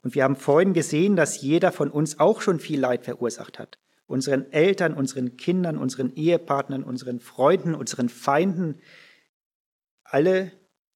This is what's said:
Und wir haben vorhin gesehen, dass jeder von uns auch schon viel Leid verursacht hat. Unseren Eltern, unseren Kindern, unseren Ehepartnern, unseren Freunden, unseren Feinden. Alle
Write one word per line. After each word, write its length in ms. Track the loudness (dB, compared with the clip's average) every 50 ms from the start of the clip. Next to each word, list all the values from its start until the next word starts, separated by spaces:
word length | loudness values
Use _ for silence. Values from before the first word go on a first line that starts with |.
Und 140 | _ -4 0
wir 80 | 2 2
haben 120 | 2 2
vorhin 380 | 0 2 4 4 6 6 4 2
gesehen, 420 | 0 0 0 0 2 2 4 4
dass 260 | 4 2 0 -2 -6
jeder 300 | -2 2 2 4 4 2
von 200 | 0 0 -4 -2
uns 280 | 0 -2 -2 -2 0 2
auch 220 | 2 2 2 2
schon 180 | 0 -2 -2 -2
viel 200 | -2 -4 -2 -2
Leid 260 | 0 0 -2 -2 -4
verursacht 540 | -8 -8 -4 -4 -6 -6 -6 -16 -18 -16 -18
hat. 180 | -18 _ -18 _ _ _ _ _ _ _
Unseren 440 | -6 -4 -2 0 -2 -2 -2 -2
Eltern, 420 | 2 2 4 4 2 2 0 -2 -2
unseren 440 | -2 -4 -4 -4 -6 -6 -8 -8 -8
Kindern, 400 | -4 -2 0 0 0 -2 -4 -4
unseren 380 | -6 -6 -4 -4 -6 -6 -4
Ehepartnern, 680 | -2 0 2 2 0 0 -2 -2 -2 -2 -4 -8 -8 -8
unseren 360 | -8 -10 -10 -10 -10 -10 -12
Freunden, 560 | -12 -16 -4 2 4 4 4 4 0 -2 -4
unseren 340 | -4 -6 -10 -4 -4 -4 -4
Feinden. 680 | -4 -4 -2 0 2 2 2 0 -2 -2 -4 -4 -6 -8 _ -20 -20 -20 -20 -20 _ _ _ _ _ _ _ _ _ _ _ _ _ _ _ _ _ _ _
Alle 480 | -4 0 0 2 2 2 0 -2 -6 -12 _ _ _ _ _ _ _ _